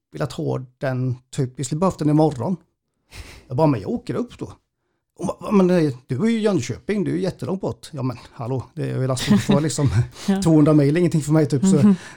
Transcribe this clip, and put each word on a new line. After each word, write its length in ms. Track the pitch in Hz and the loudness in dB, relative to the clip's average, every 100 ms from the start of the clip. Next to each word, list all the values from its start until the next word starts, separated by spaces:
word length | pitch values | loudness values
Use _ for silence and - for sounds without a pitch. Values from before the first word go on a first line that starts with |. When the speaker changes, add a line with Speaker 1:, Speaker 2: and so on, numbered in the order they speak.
| _ | _
Speaker 1:
velat 200 | 147 147 | -8 -8
ha 280 | - 147 131 127 _ | -6 -6 -6 -8 _
den, 380 | 139 127 127 123 _ | -6 -2 -4 -6 _
typ, 200 | - 127 - | -6 -6 -6
vi 60 | |
skulle 140 | 143 156 | -8 -2
behövt 200 | 190 - | -2 0
den 120 | 151 | 0
imorgon. 460 | 151 156 135 120 190 _ _ _ _ _ - - - _ | 4 2 0 -6 -6 _ _ _ _ _ -20 -20 -20 _
Jag 80 | 127 | 0
bara, 100 | 156 | 2
men 140 | 123 | 2
jag 100 | 95 | -2
åker 240 | 233 - | -6 -4
upp 240 | 147 247 - | -6 -6 -10
då. 140 | - - _ _ _ _ _ _ | -14 -14 _ _ _ _ _ _
Hon 80 | 180 - | -8 -8
bara, 100 | - | 0
men 140 | 208 185 | 2 4
nej, 300 | 180 151 127 _ | 4 0 -2 _
du 160 | 127 | -2
är 60 | 220 | -2
ju 100 | 226 | 0
i 20 | |
Jönköping, 640 | 214 185 123 104 - 208 | 0 -2 -4 -8 -4 -4
du 60 | 151 | -2
är 40 | 156 | -2
ju 60 | |
jättelångt 380 | 185 - 127 190 | -4 -6 -8 -6
bort. 280 | 180 113 - | -6 -10 -12
Ja, 100 | 143 | -8
men 140 | 127 120 - | -8 -8 -16
hallå, 300 | - 117 131 - | -14 -8 -6 -8
det 160 | - 135 | -10 -6
är 80 | 127 | -4
väl 120 | 131 | -4
alltså 260 | 127 - 202 | -4 2 2
för 240 | - - | 4 2
liksom 280 | 156 - 143 95 123 | 2 0 0 0 -2
Speaker 2:
<laughs> 200 | - - | -6 -2
Ja. 140 | 190 | 0
Speaker 1:
tvåhundra 300 | 175 156 147 | 4 4 6
mil, 240 | 151 143 160 | 6 4 2
ingenting 260 | 175 165 | 2 0
för 100 | 147 | 2
mig, 140 | 156 143 | 2 2
typ. 140 | 143 190 | 2 4
Så 100 | 190 | 6
Speaker 2:
Mhm. 180 | 202 185 - | 6 4 -2